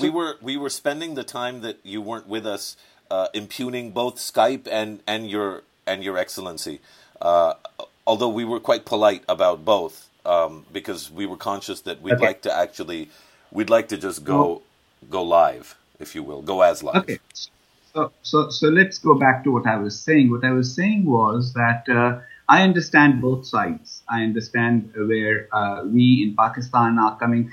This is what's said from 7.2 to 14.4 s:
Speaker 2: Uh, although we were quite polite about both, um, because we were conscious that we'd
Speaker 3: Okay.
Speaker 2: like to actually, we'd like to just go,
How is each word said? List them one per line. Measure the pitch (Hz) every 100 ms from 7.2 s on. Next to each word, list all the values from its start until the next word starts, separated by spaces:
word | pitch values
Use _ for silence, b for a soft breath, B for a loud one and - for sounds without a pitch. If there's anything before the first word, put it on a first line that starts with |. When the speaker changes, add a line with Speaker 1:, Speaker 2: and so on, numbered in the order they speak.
Speaker 2:
Uh, | 85 87 82 - - - - _ -
although | 113 123
we | 110
were | 113 117
quite | - 117
polite | - 110 107 95 -
about | 90 92 82
both, | 78 101 80 - - _
um, | 90 87 80 80 -
because | 95 - 87 -
we | 80 98
were | 92
conscious | 110 101 - 92
that | - 85
we'd | 87
Speaker 3:
Okay. | 120 95
Speaker 2:
like | -
to | 104
actually, | 87 87 - 85 82 78 b b b b
we'd | 98 110
like | - -
to | 101
just | 95 82
go, | 73 92